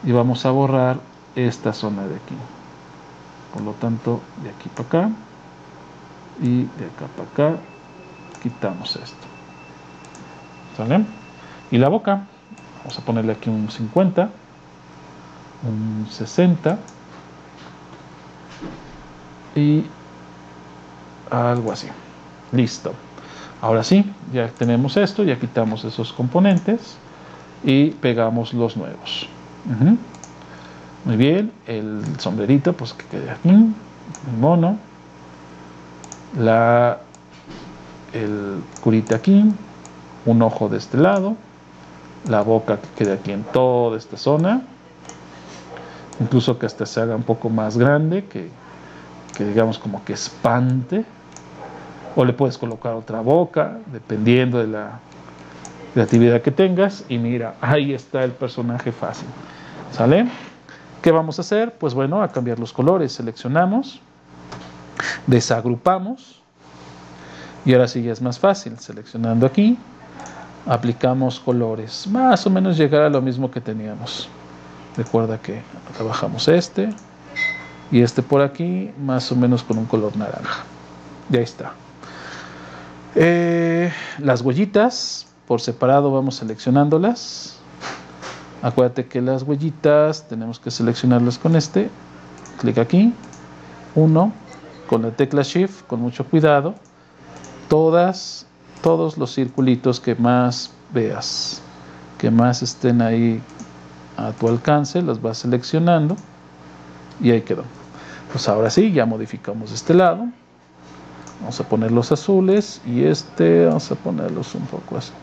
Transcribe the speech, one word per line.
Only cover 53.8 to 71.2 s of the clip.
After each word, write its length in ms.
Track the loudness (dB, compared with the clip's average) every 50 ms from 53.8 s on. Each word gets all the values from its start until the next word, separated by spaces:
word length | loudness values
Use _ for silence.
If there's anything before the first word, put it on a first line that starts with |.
| -14 -14 -16
dependiendo 640 | -16 -8 -6 -4 0 2 4 4 4 4 2 0 0
de 100 | -2 -2
la 320 | -4 -8 -10 -10 -14 -18 -20 -20 -20 -20 -20 -20 -20 -20 -20 -20 -20 -20 -20 -20 -20 -20 -20 -4 0
creatividad 480 | 0 2 4 6 6 6 8 6 4
que 100 | 2 0
tengas, 540 | 2 2 2 2 4 2 0 0 0 -6 -10 -6
y 100 | -4 -4
mira, 380 | -2 -2 -2 -4 -4 -6 -8 -6
ahí 320 | 0 2 2 2 2 0 -4
está 320 | -6 -8 -6 -4 -2 -2
el 60 | -2
personaje 600 | -4 -6 -8 -8 -6 -6 -6 -4 -4 -4 -6 -6
fácil, 360 | -6 -6 -8 -8 -8 -10 -14 -16 -16 -18 -18 -20 -20 -20 -20 -20 -18 -18 -18 -16 -4
¿sale? 340 | 0 4 4 6 4 4 0 -4 -10 -18 -20 -20 -20 -20 -20 -20 -20 -20 -20 -18 -2 2
¿Qué 80 | 4
vamos 260 | 4 4 2 0 -6 -8
a 40 | -4
hacer? 320 | -2 0 0 0 -2 -4 -4
Pues 160 | -4 -4 -2
bueno, 300 | 0 -2 0 0 0 -2
a 40 | -2
cambiar 300 | -2 -4 -4 -4 -4 -4
los 140 | -6 -8 -2
colores, 400 | 0 2 4 4 2 0 -2 -4
seleccionamos, 880 | -8 -10 -10 -10 -8 -6 -2 0 2 2 2 2 -2 -2 -4 -12 -20 _ _ _ _ _ _ -20 -20 -20 -18 -18 -18 -18 -18 -20 -20 -20 -20 -10 -8 -8 -8 -8 -6 0 2
desagrupamos, 1120 | 2 2 4 2 -2 -2 0 -2 -4 0 2 0 0 0 -2 -6 -8 -10 -12 -20 -20 _ _ _ _ _ _ -20 -20 -20 -20 -20 -20 -20 -20 -20 -20 -20 -20 -20 -20 -18 -18 -20 -20 -4 2
y 100 | 4 6
ahora 140 | 6 6 4
sí 140 | 0 -4
ya 100 | -4 -4
es 100 | -6 -4
más 180 | -4 -6 -4 0
fácil, 400 | 2 2 2 0 -4 -14 -14 -14
seleccionando 640 | -18 -18 -18 -18 -18 -12 -8 -4 -2 0 2 4 2
aquí, 320 | 2 4 4 4 4 4 2 -4 -18 -20 -20 -20 -20 -20 -18 -18 -18 -18 -18 -20 -20 -20 -16 -4
aplicamos 760 | -2 -2 0 0 -2 -2 0 0 0 2 2